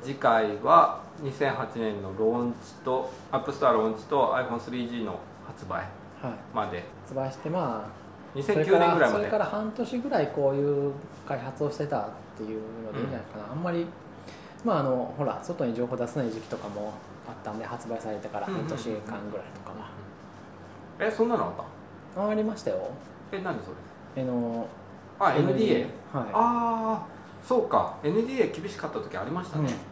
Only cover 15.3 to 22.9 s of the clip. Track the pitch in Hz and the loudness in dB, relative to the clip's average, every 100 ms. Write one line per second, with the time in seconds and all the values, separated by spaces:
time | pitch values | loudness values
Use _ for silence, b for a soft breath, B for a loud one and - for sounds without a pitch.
15.3 | 101 - 170 131 113 123 123 120 151 120 | 0 -4 0 0 2 -2 0 -2 0 -2
16.3 | 110 - - 107 101 107 101 - - - | -2 -6 -8 -6 -6 -6 -8 -12 -16 -14
17.3 | 113 113 107 113 120 113 113 110 104 104 | -10 -8 -6 -6 -8 -6 -6 -4 -6 -4
18.3 | 104 101 185 147 - 120 107 107 104 104 | -4 -2 -2 -2 -4 -4 -6 -6 -8 -6
19.3 | 104 - - - 98 - - - - - | -8 -10 -12 -12 -12 -12 -14 -14 -16 -18
20.3 | - - - - - - - 202 - 233 | -16 -18 -16 -16 -16 -16 -2 0 4 4
21.3 | 240 175 - - - - - - - 208 | 4 0 -4 -10 -12 -16 -18 -10 -2 0
22.3 | 214 214 214 - 185 180 | 2 0 0 -2 -2 -4